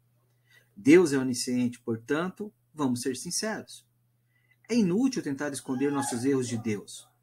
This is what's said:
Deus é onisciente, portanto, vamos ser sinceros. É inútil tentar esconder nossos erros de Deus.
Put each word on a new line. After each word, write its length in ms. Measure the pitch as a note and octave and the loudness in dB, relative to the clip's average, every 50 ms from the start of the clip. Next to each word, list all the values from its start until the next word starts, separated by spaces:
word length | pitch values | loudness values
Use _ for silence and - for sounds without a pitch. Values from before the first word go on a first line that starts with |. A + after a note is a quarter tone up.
| _ _ _ _ _ _ _ _ _ _ _ _ _ _ _ | _ _ _ _ _ _ _ _ _ _ _ _ _ _ _
Deus 360 | - G2 C3+ D#3+ F#3 F3+ C#3+ | 2 6 8 8 8 8 6
é 60 | C#3+ | 2
onisciente, 640 | C3+ B2+ C3 A#2+ - - B2+ B2 B2 B2 A#2 - - | 0 0 -2 -4 -4 -4 -2 -2 0 0 -2 -4 -6
portanto, 720 | _ A#2+ A2+ A2+ A#2 - C#3+ D#3 F3 F#3 - - G#3 G#3 - _ _ _ - | _ -6 -6 -6 -4 -4 -2 -2 -2 -4 -8 -10 -14 -14 -16 _ _ _ -6
vamos 280 | D3+ D3 B2+ A#2+ A#2+ | -4 -2 -2 -2 -2
ser 140 | - C3+ A#2+ | -4 -6 -6
sinceros. 680 | B2+ - F3 - - G#3 A3 G#3 C3+ G#2+ - - - - _ _ _ _ _ _ _ _ _ _ _ _ _ _ _ _ - | -6 -8 -8 -6 -6 -6 -6 -6 -8 -12 -16 -20 -20 -20 _ _ _ _ _ _ _ _ _ _ _ _ _ _ _ _ 0
É 60 | A3+ | 2
inútil 480 | B3 G#3 E3+ E3+ A3 C4+ C4+ B3+ F3+ - | 4 4 4 4 2 2 0 0 -2 -4
tentar 280 | D3+ C3+ C3+ D3 D3 | -4 -4 -4 -4 -6
esconder 400 | C#3 B2+ - - C3 B2+ C#3+ C#3+ | -6 -6 -6 -4 -2 0 0 0
nossos 320 | C#3+ C#3 C3 B2+ C3 A2+ A#2+ | 0 0 -2 -2 -4 -2 0
erros 220 | C#3 C#3 C3 B2 | 0 0 0 0
de 100 | A#2 A#2+ | -2 -4
Deus. 520 | A2 - A2+ G#2 F#2+ - - - - - _ _ _ | -4 -2 -4 -4 -4 -6 -12 -18 -20 -20 _ _ _